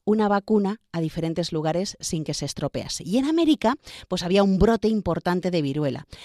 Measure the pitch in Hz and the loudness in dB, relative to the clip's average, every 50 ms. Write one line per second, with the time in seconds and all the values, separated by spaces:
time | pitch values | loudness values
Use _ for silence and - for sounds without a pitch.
0 | _ 202 214 220 214 202 202 202 202 - 220 208 202 190 214 - _ _ - 170 | _ 0 2 2 4 2 2 0 2 2 2 2 2 0 -4 -6 _ _ -6 -4
1 | 165 156 - 170 160 165 160 175 165 - 170 156 151 160 156 175 196 - - - | -4 -4 -4 -4 -4 -2 -2 -4 -4 -2 -4 -2 -2 0 0 -2 -4 -4 -8 -10
2 | - - - 160 147 - 156 - 143 143 - - 156 139 - - - - - - | -6 -4 -4 -4 -4 -4 -6 -6 -6 -8 -6 -6 -6 -6 -6 -6 -8 -8 -10 -10
3 | - 156 196 262 262 294 320 339 339 302 294 - - 220 277 - _ - - - | -6 -2 0 0 2 2 2 2 4 4 2 4 2 0 -2 -2 _ -18 -20 -20
4 | - _ 185 175 180 175 190 202 202 196 190 180 196 226 226 220 - 214 220 208 | -8 _ -6 -4 0 2 4 4 6 4 4 4 4 4 4 2 2 0 0 0
5 | 175 175 160 165 - 180 180 180 165 185 180 170 147 139 135 151 151 139 120 - | 0 -2 -4 -2 -2 -2 -2 0 0 0 0 0 0 0 -2 0 -2 -2 -2 -4
6 | - - - - | -10 -14 -18 -20